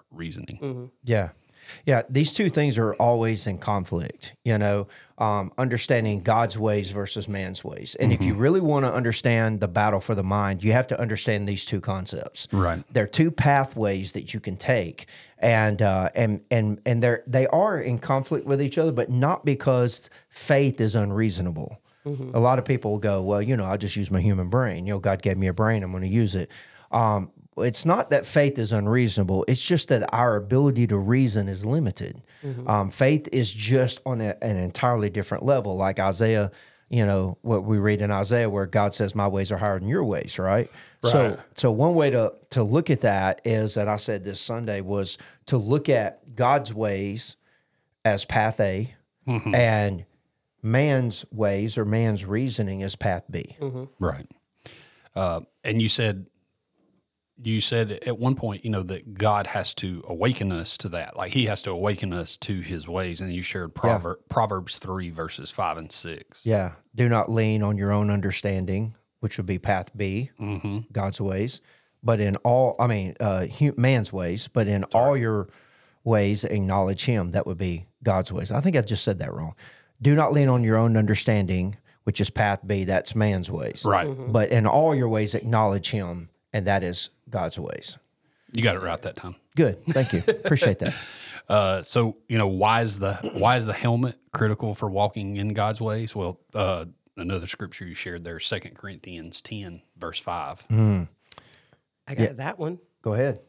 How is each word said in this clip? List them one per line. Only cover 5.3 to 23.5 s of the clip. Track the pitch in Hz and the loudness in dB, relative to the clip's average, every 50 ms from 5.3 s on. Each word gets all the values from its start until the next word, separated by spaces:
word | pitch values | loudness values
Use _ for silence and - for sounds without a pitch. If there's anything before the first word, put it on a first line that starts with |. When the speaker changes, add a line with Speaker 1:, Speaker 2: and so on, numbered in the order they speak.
| 104 104 98 92 - - | 2 0 -2 -4 -2 -2
Speaker 3:
understanding | 127 131 120 120 - - 131 120 110 110 104 101 90 | -2 0 0 -2 0 2 2 2 2 0 -2 0 2
God's | 120 110 113 117 113 101 110 | 2 4 4 4 2 0 -2
ways | 107 110 104 104 98 92 | 0 2 2 0 0 -2
versus | 98 101 101 98 - 107 92 107 | -6 -6 -6 -6 -6 -8 -8 -6
man's | 101 98 98 92 92 - - | -6 -6 -6 -8 -8 -10 -10
ways. | - - - - - - - | -12 -12 -12 -10 -10 -4 0
And | - 117 - | 2 2 4
if | - 95 | 4 2
you | 92 104 | 0 2
Speaker 1:
Mm-hmm. | 101 117 | 2 2
Speaker 3:
really | 143 170 190 | 4 4 4
wanna | 185 156 147 143 135 127 | 2 2 2 2 2 2
understand | - 123 123 117 113 - - 123 117 113 113 110 110 104 | 0 0 0 0 -2 0 0 2 2 4 2 2 0 0
the | 107 92 | -2 0
battle | 87 107 104 107 101 98 | 0 2 2 2 2 0
for | - - 117 | 0 -2 -2
the | 98 95 | -2 0
mind, | 92 98 104 101 98 98 87 95 | 0 0 0 0 0 -2 0 2
you | 107 110 | 2 4
have | 123 131 - | 4 2 0
to | - - | -2 -4
understand | 117 113 107 101 - - 110 101 101 | -2 -2 -4 -4 -2 -2 -2 -2 -2
these | 98 101 95 - | -2 -4 -4 -4
two | - - 98 | -4 -4 -4
concepts. | 90 - 98 95 92 - - 76 - - - - - - | -4 -4 -4 -4 -6 -8 -8 -10 -10 -10 -10 -12 -8 -2
Speaker 1:
Right. | - 101 92 87 82 82 - - | 0 2 2 2 0 -2 -6 -2
Speaker 3:
They're | - 120 107 | 0 0 0
two | 98 - - 160 165 | 2 2 2 2 2
pathways | 160 - - 151 143 139 135 - - 113 110 101 98 95 95 95 - | 2 2 4 4 4 4 2 0 -2 -2 0 0 0 -2 -4 -6 -8
that | 104 - - - | -8 -10 -8 -10
you | 107 | -8
can | - - 95 | -6 -6 -8
take, | 92 - - 131 117 90 82 82 - - - - - - - _ _ | -4 -2 0 0 0 0 -2 -8 -12 -18 -20 -20 -20 -20 -20 _ _
and, | - 120 117 110 110 107 104 95 110 | 2 4 4 6 4 2 2 2 2
uh, | 101 95 95 92 92 - | 2 4 2 0 0 0
and, | - 117 110 104 98 - _ | 0 0 2 0 -2 -2 _
and, | 127 117 110 107 104 101 - | 0 2 2 2 0 -2 0
and | 131 120 117 117 | 0 2 2 2
they're, | 123 120 - - | 2 2 0 -2
they | - 123 131 131 - | -2 0 2 2 4
are | - 160 190 214 196 156 | 2 2 2 2 0 -2
in | - 127 123 117 | -2 -2 -4 -4
conflict | - - 135 135 135 - 165 135 - | -2 0 0 0 0 -2 -4 -4 0
with | - 139 139 143 | 0 0 0 0
each | 139 - 170 | 0 0 0
other, | 156 165 135 | 0 2 2
but | 117 120 - | 0 -2 0
not | 127 123 131 147 151 - - | 0 2 2 2 0 0 0
because | 147 139 135 - 143 131 123 123 120 - - - - - - _ _ | 0 0 0 2 2 2 2 2 0 -2 -4 -10 -16 -20 -20 _ _
faith | _ - - - 147 139 143 139 - - | _ -8 0 2 4 4 4 2 2 2
is | 117 107 98 | 0 0 2
unreasonable. | 113 104 101 98 104 110 110 90 85 92 87 85 78 - - - - _ _ _ _ _ | 2 0 0 0 0 0 0 0 -2 -4 -4 -4 -6 -8 -10 -12 -16 _ _ _ _ _
Speaker 2:
Mm-hmm. | 147 147 131 131 131 123 | -10 -8 -8 -10 -4 0
Speaker 3:
A | 117 | 2
lot | 117 123 127 127 | 4 4 4 2
of | 127 | 2
people | - 135 120 - 110 104 | 0 -2 -2 0 -2 -2
will | 104 | 0
go, | 101 110 101 95 92 | 0 0 0 0 0
"Well, | 95 104 101 104 | 0 0 0 2
you | 113 | 0